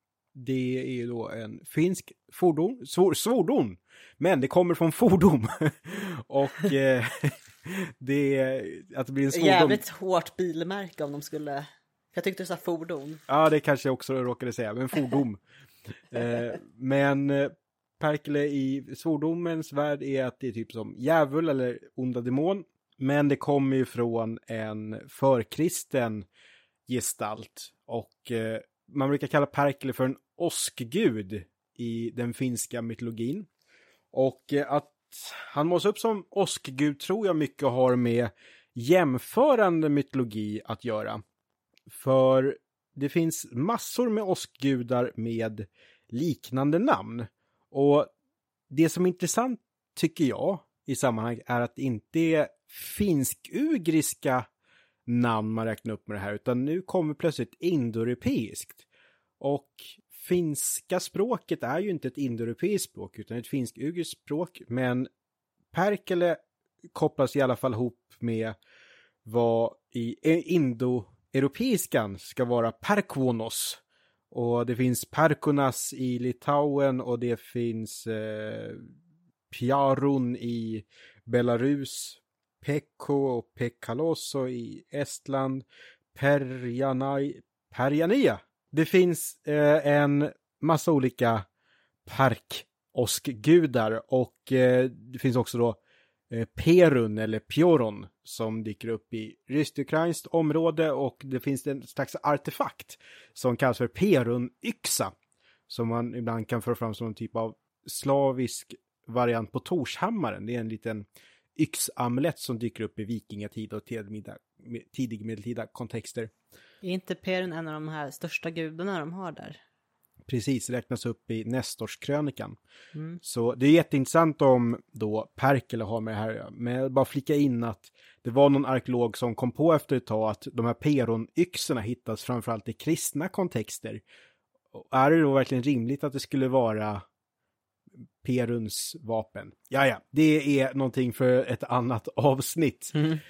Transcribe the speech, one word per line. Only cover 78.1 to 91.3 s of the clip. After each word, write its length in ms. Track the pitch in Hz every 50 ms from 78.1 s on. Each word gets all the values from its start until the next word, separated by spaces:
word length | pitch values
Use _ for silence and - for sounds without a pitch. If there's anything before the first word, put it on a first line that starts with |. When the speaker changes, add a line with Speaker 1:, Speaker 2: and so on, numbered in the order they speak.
| 110 107 110 110 107 107 107 107 110 110 110 107 107 - 117 - - - _ _ _ _ _ _ _ _ _ _ - -
Speaker 1:
Piarun 760 | 120 123 135 139 139 135 135 - 135 143 139 135 127 120 123
i 480 | - 117 120 120 117 113 110 110 107 - _ _ - - - _ _ _
Belarus, 920 | 113 120 123 120 120 120 113 123 139 147 143 135 - - - - - - _ _ _ _ _ _ _ _ _ -
Pekko 480 | - 143 151 - _ _ _ - - 143
och 400 | 139 139 131 123 117 - - _
Pekkaloso 920 | - 127 120 - _ - - 117 127 156 165 156 - - - - 139 131
i 360 | 127 127 120 117 110 104 104 - _
Estland, 720 | - 143 139 - - - - - 135 135 135 135 135 131 - - _ - - - - _ _ _ _ -
Perjanai-, 1200 | 135 139 143 143 135 127 131 127 123 123 117 123 135 135 131 127 135 139 139 139 139 147 - - - _ _ _ _ _ -
Perjania 640 | - 127 135 143 151 165 175 226 277 247 147 107 98 - _ _ _ _ _
det 140 | - 151 160
finns, 640 | - - 185 180 180 165 - - - - - _
eh, 400 | 151 147 151 147 147 151 160 139
en 420 | 143 143 147 147 143 143 143 147 - - _ _ _ _ _
massa 300 | 143 151 165 143 - 175
olika 540 | 160 139 127 131 - - 123 117